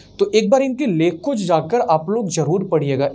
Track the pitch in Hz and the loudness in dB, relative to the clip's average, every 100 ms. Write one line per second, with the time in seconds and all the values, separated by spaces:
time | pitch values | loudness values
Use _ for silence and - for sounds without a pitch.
0 | - - 403 220 202 269 269 254 277 160 | -8 -4 0 2 4 2 2 -2 -2 2
1 | 170 170 277 240 180 165 160 240 208 156 | 0 0 -4 -4 0 0 0 -2 2 0
2 | 156 226 196 165 147 190 190 160 143 135 | 0 -4 -2 -2 0 -2 0 -2 0 -2
3 | 139 | -2